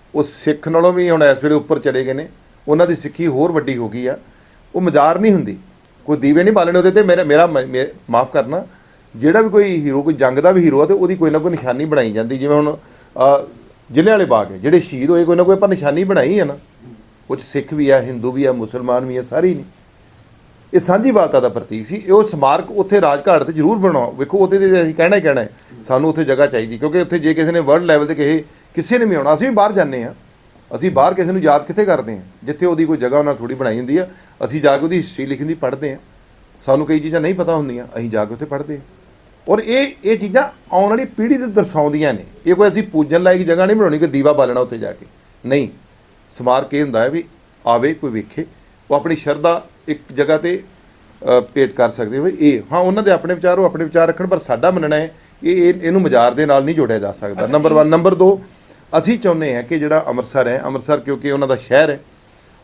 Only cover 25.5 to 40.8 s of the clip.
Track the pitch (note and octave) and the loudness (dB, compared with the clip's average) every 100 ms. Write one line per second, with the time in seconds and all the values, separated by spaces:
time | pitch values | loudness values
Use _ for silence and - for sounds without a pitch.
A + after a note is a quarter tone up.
25.5 | - _ - - C3 D#3 D#3 C#3+ C3 C#3+ | -12 _ -18 -4 0 0 -2 0 0 0
26.5 | A#2 A2+ A2+ D3+ F3 E3+ F3 D3+ D#3 D#3+ | 0 -6 -6 -4 -2 -2 -2 0 0 0
27.5 | E3+ C#3 D#3+ F3 D3+ D3 D3 D3 D#3+ D3+ | 0 2 2 2 2 0 -2 -2 -2 -4
28.5 | _ _ - - A#3+ A3 D#3+ C#3 D3+ C4 | _ _ -8 -2 0 0 0 2 0 0
29.5 | G#3 G#3 G3 D3 C3 A#2 - _ _ _ | 2 2 0 -2 -4 -10 -14 _ _ _
30.5 | _ _ B2 F3+ C3 D3+ F#3 F3 F#3 D#3 | _ _ -6 -2 2 2 2 -2 0 2
31.5 | C#3+ D3 F3 G3+ D3 A2+ G2+ F#2 - A#2+ | 2 0 -2 0 0 -4 -12 -14 -14 -12
32.5 | D3 F3 D#3+ D#3+ D3+ B2 D3 D3 B2+ A#2+ | -4 -2 0 0 -2 0 0 0 -4 -8
33.5 | C3 B2+ A2+ B2+ D#3+ F#3 - _ - A2 | -6 -4 -4 -2 -4 -4 -12 _ -10 -8
34.5 | D3+ C#3+ C#3 D#3+ F3+ - - C3+ C3+ D#3 | 0 0 2 0 -4 -4 -8 -8 -6 -6
35.5 | D#3+ C3 C3 D3 C3 - _ _ _ _ | -6 -6 -6 -8 -10 -18 _ _ _ _
36.5 | _ - C3+ D3+ D#3 D#3 E3 D#3+ F#3 E3+ | _ 0 0 0 -2 -2 -2 -2 -2 -2
37.5 | E3 C#3 A#2+ B2 A#2 A#2 G#2+ G#2 A#2 D3 | -2 -4 -8 -12 -10 -4 -4 -4 -8 -10
38.5 | C#3 D3 C#3+ - _ _ _ _ _ - | -10 -10 -12 -16 _ _ _ _ _ -2
39.5 | G#3 A3 B3+ C#4 - G3+ A3 F#3 B3+ - | -2 0 0 -2 -4 -2 -2 0 0 0
40.5 | - - F3+ | -6 -4 0